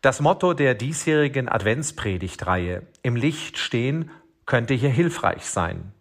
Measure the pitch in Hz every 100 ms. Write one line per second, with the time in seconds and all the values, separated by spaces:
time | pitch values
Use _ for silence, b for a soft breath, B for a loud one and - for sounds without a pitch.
0 | 139 127 147 160 180 165 139 120 127 160
1 | - 156 143 135 123 113 95 123 151 -
2 | 107 92 92 - 90 92 90 90 - _
3 | 123 120 139 156 - - - 120 123 156
4 | 156 B B _ - 123 117 131 139 127
5 | 170 - 95 - - - 85 87 87 -